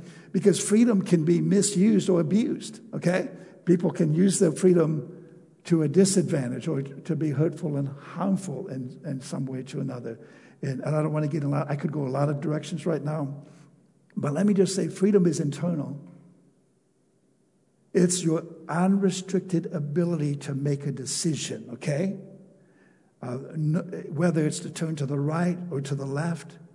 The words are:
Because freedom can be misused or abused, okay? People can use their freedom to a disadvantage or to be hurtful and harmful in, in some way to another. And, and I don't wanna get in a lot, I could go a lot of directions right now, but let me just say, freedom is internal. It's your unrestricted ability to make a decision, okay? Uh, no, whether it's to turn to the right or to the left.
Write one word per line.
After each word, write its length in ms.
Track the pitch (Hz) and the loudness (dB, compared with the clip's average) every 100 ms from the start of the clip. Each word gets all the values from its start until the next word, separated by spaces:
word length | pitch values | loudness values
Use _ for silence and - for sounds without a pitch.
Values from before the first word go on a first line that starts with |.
| - - - | -14 -20 -6
Because 280 | 190 202 175 | 2 4 4
freedom 420 | - 208 240 202 | 4 6 6 4
can 220 | 185 175 | 4 2
be 160 | 156 170 | 4 2
misused 680 | 160 196 196 175 208 202 151 | 4 4 4 4 6 4 4
or 100 | 175 | 2
abused, 640 | 156 196 302 - - - - | 4 2 2 -2 -6 -14 -10
okay? 360 | 147 170 185 - - - - | -4 0 0 -2 -8 -18 -8
People 280 | - 175 175 | 2 2 2
can 220 | - 160 | 2 2
use 260 | 156 196 - | 4 4 4
their 120 | 175 | 2
freedom 600 | 139 185 175 156 156 - - - - - _ - | 4 6 6 4 0 -6 -14 -20 -20 -20 _ 0
to 180 | 170 | 2
a 40 | 151 | 4
disadvantage 800 | 151 190 196 151 156 123 127 165 | 6 6 4 2 0 -2 -4 -4
or 140 | 139 | -4
to 340 | 139 - - 151 | -4 -10 -6 -2
be 160 | 156 | 0
hurtful 460 | 131 160 147 151 143 | 2 0 0 -4 -2
and 100 | 139 | -4
harmful 800 | - - 170 190 190 - 131 - | -6 -14 -6 -2 0 -2 -8 -8
in, 320 | 131 127 - 156 | -8 -10 -10 -10
in 160 | 131 | -10
some 240 | - 147 131 | -8 -8 -6
way 180 | 131 | -8
to 160 | 131 143 | -8 -8
another. 400 | 135 123 117 - - - - - | -6 -8 -10 -12 -16 -20 -20 -10
And, 200 | 135 131 | -6 -4
and 140 | - 156 | -2 0
I 60 | |
don't 120 | 143 | 0
wanna 140 | 151 151 | 0 -2
get 160 | 151 | -2
in 40 | 139 | -2
a 40 | |
lot, 200 | 143 147 | -2 -2
I 40 | 143 | -2
could 160 | 160 | -2
go 140 | 147 135 | -2 -2
a 40 | |
lot 200 | 131 147 | 0 0
of 120 | 143 | 0
directions 440 | 156 151 147 165 175 | -2 -4 -6 -6 -4
right 180 | 139 | -4
now, 300 | 143 156 139 139 - - - _ _ _ _ - | -4 -4 -6 -8 -14 -20 -20 _ _ _ _ -6
but 160 | 147 | -2
let 120 | 143 208 | 2 4
me 80 | |
just 220 | 196 180 - | 4 4 2
say, 120 | 165 | -4
freedom 380 | - 196 202 175 | 2 4 6 4
is 140 | 147 | 2
internal. 600 | 147 - 175 156 127 139 - - - _ _ _ _ _ _ _ _ _ _ _ _ _ _ _ _ | -2 -2 -2 -2 -4 -10 -14 -20 -20 _ _ _ _ _ _ _ _ _ _ _ _ _ _ _ _
It's 300 | 196 175 - | 2 4 2
your 200 | 165 160 165 - - | 0 -2 -4 -14 -6
unrestricted 1000 | 160 185 196 190 175 - 185 180 165 165 | 0 2 4 2 0 -2 -4 0 -2 -2
ability 600 | 165 143 151 170 165 147 143 | -6 -2 0 0 0 -2 -4
to 160 | - | -6
make 320 | 139 143 139 143 | -4 -2 -2 -4
a 60 | |
decision, 800 | 117 92 - 170 135 - - - | -6 -6 -4 -2 -2 -6 -10 -12
okay? 440 | 117 - 143 196 - - - - _ _ _ _ _ _ _ | -8 -4 -2 -2 -4 -12 -20 -20 _ _ _ _ _ _ _
Uh, 160 | 127 127 139 160 | -10 -10 -8 -4
no, 240 | 151 165 | -2 -2
whether 640 | - 165 - 143 175 165 151 | -4 -10 -8 -2 0 2 0
it's 140 | - | -2
to 100 | - | -8
turn 260 | - 160 156 | -6 -6 -4
to 80 | 135 | -2
the 140 | 143 | -2
right 380 | 143 160 175 175 - | -2 0 0 -2 -4
or 100 | 143 | -6
to 140 | 139 139 | -4 -6
the 100 | 135 | -4
left. 520 | 143 170 170 - - - | -4 -4 -4 -8 -20 -20